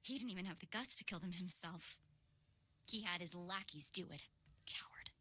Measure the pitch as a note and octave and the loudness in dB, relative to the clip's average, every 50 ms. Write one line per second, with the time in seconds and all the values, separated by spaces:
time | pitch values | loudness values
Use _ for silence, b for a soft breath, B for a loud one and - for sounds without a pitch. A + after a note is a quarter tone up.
0 | _ - B3 C#4 A3+ B3+ G3+ F#3 F3+ F#3+ E3+ E3+ - D#3+ - G#3+ B3 C4 - - | _ -2 -4 -2 -2 -4 -4 -4 -4 -4 -6 -8 -10 -4 -4 -2 2 4 4 4
1 | - - - F3 D#3+ F#3+ F3 E3+ F#3 F3+ E3 - - E3+ F3 E3+ - - - - | 4 2 -2 -4 -4 -4 -4 -4 2 4 6 6 6 4 0 -4 -4 -4 -4 -4
2 | _ _ - _ _ _ _ _ _ _ _ _ _ _ _ _ _ - - A3 | _ _ -20 _ _ _ _ _ _ _ _ _ _ _ _ _ _ -4 -4 -2
3 | G#3 G#3+ F3 F3 F3 F3 F3 F3+ F3 F3 F#3 G3 G3 - - D3+ D3+ - - - | 0 0 -2 2 4 4 2 2 2 -4 -4 -6 -4 -6 0 4 4 4 4 2
4 | F3 - - D3 - - _ _ _ - - _ - - - - - - - - | 0 0 -6 -10 -10 -10 _ _ _ -20 -20 _ -10 -6 -4 -4 -4 -6 -10 -12
5 | - - - _ | -12 -12 -14 _